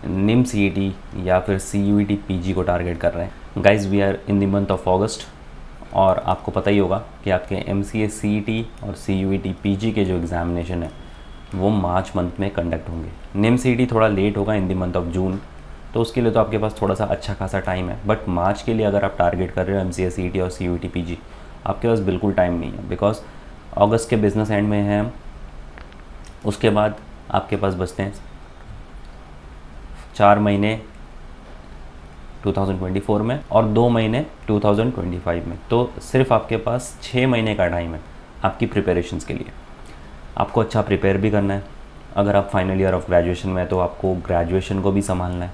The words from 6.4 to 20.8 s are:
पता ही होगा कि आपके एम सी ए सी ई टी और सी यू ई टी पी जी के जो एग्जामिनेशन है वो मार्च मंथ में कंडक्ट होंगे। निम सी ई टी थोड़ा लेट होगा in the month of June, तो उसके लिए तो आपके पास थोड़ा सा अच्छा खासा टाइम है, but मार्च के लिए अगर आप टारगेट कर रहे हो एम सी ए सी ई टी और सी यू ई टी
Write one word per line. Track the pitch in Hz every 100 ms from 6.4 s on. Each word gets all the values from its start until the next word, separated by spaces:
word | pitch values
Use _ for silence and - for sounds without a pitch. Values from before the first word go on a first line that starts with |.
| -
पता | 92 98
ही | 101
होगा | 95 95 - -
कि | -
आपके | 92 - 95 -
एम | 98
सी | 98 110
ए | 107
सी | 104 104 104
ई |
टी | 104 110 110 -
और | 104 95
सी | - 95
यू | 95
ई | 98
टी | 95 90
पी | 101 98
जी | 110
के | 107 95
जो | 92
एग्जामिनेशन | 85 85 85 87 85 90
है | 80 - - - - - - 95
वो | 98 107
मार्च | 87 90 92 95
मंथ | 90 87
में | 98
कंडक्ट | - 85 82 80
होंगे। | 82 82 - - 98
निम | 107 123
सी | 127
ई | 120
टी | 123
थोड़ा | 113 110
लेट | 101 101 104
होगा | 101
in | 107 92
the | 92
month | 90 90
of | 85 90
June, | 92 95 - - - - -
तो | 110
उसके | 113 -
लिए | 117
तो | 110
आपके | 107 110
पास | 107 107
थोड़ा | 101 98
सा | 104
अच्छा | 101 -
खासा | 95 95 95
टाइम | 92 92 90
है, | - 104
but | 110 -
मार्च | 87 90 104
के | -
लिए | 113 107
अगर | 101 98
आप | -
टारगेट | 87 90 90
कर | - 92
रहे | 98
हो | 92
एम |
सी | 85
ए | 92
सी | 87 90
ई |
टी | 92
और | 90
सी | - 90
यू |
ई |
टी | 87